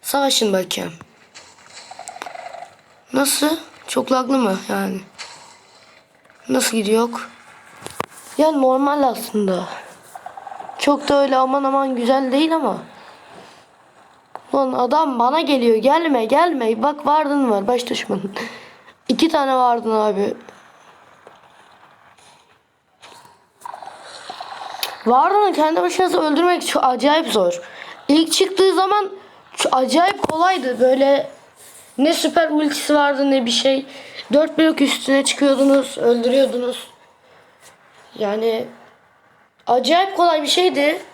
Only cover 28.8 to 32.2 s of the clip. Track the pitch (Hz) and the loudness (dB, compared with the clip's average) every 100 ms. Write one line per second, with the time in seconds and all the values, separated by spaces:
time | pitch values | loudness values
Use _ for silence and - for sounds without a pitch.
28.8 | 381 415 392 381 - - - - - 262 | 2 0 -2 -10 -20 -20 -20 -6 -2 0
29.8 | 262 262 359 403 - 320 349 370 254 226 | 2 2 2 0 -4 0 2 0 -2 0
30.8 | 254 269 277 277 - - - _ - - | 2 4 4 2 0 -12 -20 _ -20 -20
31.8 | - - 285 320 | -18 0 0 2